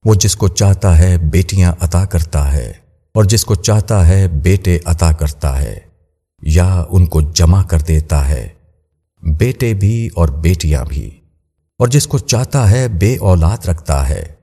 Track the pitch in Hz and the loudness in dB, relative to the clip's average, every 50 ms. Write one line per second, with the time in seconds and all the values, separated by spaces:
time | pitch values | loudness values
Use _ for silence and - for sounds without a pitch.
0 | _ 110 110 98 98 101 - - 107 95 90 - 101 98 98 95 - 98 85 80 | _ 4 2 4 4 0 0 0 -2 -2 0 0 2 2 2 2 2 4 4 4
1 | 90 92 90 85 82 78 78 87 - - - 98 90 87 85 - - 80 - 90 | 4 4 2 0 0 0 0 0 0 0 0 2 2 2 2 0 -4 -2 0 -2
2 | 95 95 - 85 80 - - 73 71 69 69 76 58 53 - - _ _ _ _ | -2 0 -2 -4 -4 -2 -2 -2 0 0 -2 -2 -4 -6 -12 -18 _ _ _ _
3 | _ _ _ 110 107 95 104 107 - - 110 95 - - 104 107 101 - 113 101 | _ _ _ 0 2 2 2 0 0 -2 -2 -2 0 0 0 0 0 0 0 2
4 | 85 82 95 98 98 90 82 73 69 87 95 98 - 92 87 85 - - 82 78 | 4 4 4 4 2 0 -2 0 0 0 0 0 0 0 -2 -2 0 -2 -2 0
5 | 82 82 80 - 76 76 71 - - 73 65 67 67 55 50 50 _ _ _ _ | 2 0 0 0 -2 -6 -6 -4 -4 -4 -2 -2 -4 -4 -6 -12 _ _ _ _
6 | _ _ _ _ _ _ _ _ - 80 78 90 87 92 92 87 82 - - 92 | _ _ _ _ _ _ _ _ -4 0 2 2 2 2 0 -2 -2 0 2 2
7 | 90 80 - - 76 73 80 - 85 80 85 95 92 - - 80 78 80 80 78 | 2 4 2 0 -2 0 0 0 2 4 4 2 2 0 0 -2 0 0 0 0
8 | 78 - 78 73 67 67 73 62 53 50 - _ _ _ _ _ _ _ _ _ | 0 0 -2 0 0 0 -2 -4 -6 -12 -16 _ _ _ _ _ _ _ _ _
9 | _ _ _ _ - 80 76 78 - 123 127 - 127 117 110 98 101 101 110 117 | _ _ _ _ -6 -4 -2 -2 -2 -2 -2 -2 -2 -2 -2 0 0 -2 -2 -2
10 | 113 - - - 82 78 69 73 78 80 87 82 82 78 73 65 62 - 67 71 | -6 -6 -2 -2 -2 -2 -2 -2 0 0 0 0 0 -2 -2 -2 -4 -6 -8 -8
11 | 50 52 - _ _ _ _ _ _ _ _ _ _ _ _ _ 120 120 127 147 | -10 -10 -16 _ _ _ _ _ _ _ _ _ _ _ _ _ -2 0 0 0
12 | - - - 143 - - - 110 127 - - 143 123 101 104 127 131 120 98 82 | 0 0 -6 -6 -4 -4 -4 -4 -4 -2 -2 0 2 2 2 2 0 -2 -2 0
13 | 90 107 127 - - 101 92 85 80 82 104 113 - - 85 78 - - 76 69 | 0 0 0 0 0 2 2 4 2 2 0 -2 -4 -6 -6 -6 -4 -4 -2 -2
14 | 65 65 71 50 50 - - _ | -2 -2 -4 -6 -8 -14 -18 _